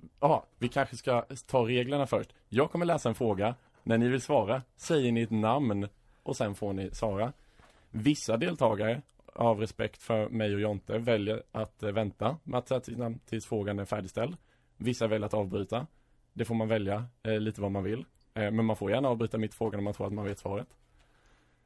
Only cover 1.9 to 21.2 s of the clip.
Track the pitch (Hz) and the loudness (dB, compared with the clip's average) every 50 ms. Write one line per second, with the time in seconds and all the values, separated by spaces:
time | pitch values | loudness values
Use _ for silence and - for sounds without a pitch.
1.9 | 143 143 139 - 120 104 - - - _ _ _ 101 120 151 - - 170 175 170 | 0 0 0 2 0 0 0 -4 -12 _ _ _ 2 2 2 2 2 0 2 2
2.9 | 165 143 - 120 110 - 127 110 101 92 101 117 123 - _ _ _ _ _ - | 2 2 0 -2 0 2 0 0 2 2 0 0 -2 -4 _ _ _ _ _ 2
3.9 | 113 113 120 123 131 127 - - 147 120 104 98 123 131 123 - _ - - - | 4 4 6 4 2 0 0 2 2 2 4 2 0 -2 -2 -8 _ -14 -2 2
4.9 | 170 147 127 120 117 117 117 107 113 107 107 110 123 147 143 113 101 101 101 98 | 2 4 4 4 4 2 2 2 2 2 4 4 4 2 2 2 0 0 -2 -6
5.9 | - _ _ _ _ _ _ - 127 - 120 104 101 - 107 101 98 95 95 92 | -8 _ _ _ _ _ _ -6 -2 -2 -2 -2 -2 -4 -4 -4 -2 -4 -4 -6
6.9 | - - 117 110 95 98 110 147 - - _ _ _ - - - _ _ _ _ | -4 -4 -2 -2 0 -2 -2 -4 -4 -10 _ _ _ -20 -20 -20 _ _ _ _
7.9 | - 110 107 143 151 - - - 110 117 170 175 170 - 135 110 107 101 107 110 | -8 0 2 2 2 2 0 0 0 0 0 -2 0 2 2 2 2 2 0 0
8.9 | 120 143 - _ _ - _ - - - 117 117 110 101 110 101 - - 113 107 | -2 -2 -6 _ _ -20 _ -18 -4 0 2 2 2 2 0 -4 -2 -4 -4 -4
9.9 | - - - - 117 107 107 - - 110 107 104 101 101 107 107 104 101 - - | -4 -8 -4 -2 0 0 0 0 -2 -2 0 0 0 0 0 -2 -2 -4 -4 -4
10.9 | 104 113 117 123 117 104 101 104 110 113 - - - 113 107 - - _ 110 104 | -4 -2 2 2 2 2 2 0 -2 -4 -6 -6 -6 -6 -6 -6 -8 _ -6 -2
11.9 | 98 110 110 98 - - 104 117 156 160 - 123 120 123 - - 131 123 123 - | 0 0 0 0 -2 -2 -2 -2 -2 -2 -6 -4 -4 -4 -2 0 -2 -2 -2 -6
12.9 | 120 120 120 117 117 123 - - 117 110 - - 117 107 98 104 101 101 101 - | -6 -6 -6 -6 -6 -8 -8 -6 -6 -6 -4 -4 -4 -2 -2 -2 -2 -4 -4 -4
13.9 | 107 107 92 90 - 107 117 156 180 - _ _ _ _ _ _ _ - 98 120 | -4 -4 -4 -6 -4 -4 -4 -4 -6 -10 _ _ _ _ _ _ _ -4 -4 -2
14.9 | 123 - 117 107 110 110 104 104 - 107 101 92 98 101 98 - 110 120 151 - | 0 0 0 0 2 0 0 0 -2 -2 -2 -2 -2 -4 -2 -2 -4 -4 -4 -6
15.9 | _ _ _ _ _ _ _ _ _ - 113 - 117 110 110 110 113 107 101 98 | _ _ _ _ _ _ _ _ _ -6 -4 -2 0 0 2 2 0 0 0 0
16.9 | 101 110 120 120 - _ - 110 107 107 107 110 104 101 101 98 98 98 95 98 | -2 -4 -4 -8 -12 _ -2 -2 0 0 0 -2 -2 -2 -2 -2 -2 -2 -2 -2
17.9 | 107 131 - - _ _ _ _ _ 113 104 104 110 113 113 110 107 - 101 98 | -4 -4 -8 -14 _ _ _ _ _ -2 -2 0 2 2 2 2 0 0 0 0
18.9 | 107 127 143 131 120 113 117 107 - 117 110 107 - - 113 107 104 101 101 104 | 2 2 2 2 2 0 0 -2 0 -2 -2 -4 -4 -4 -4 -4 -2 -2 -4 -4
19.9 | 101 - 104 101 101 107 101 101 101 - - 101 98 104 - - _ _ _ _ | -4 -4 -4 -4 -4 -4 -4 -4 -6 -6 -6 -6 -4 -4 -6 -10 _ _ _ _
20.9 | _ _ _ _ _ _ | _ _ _ _ _ _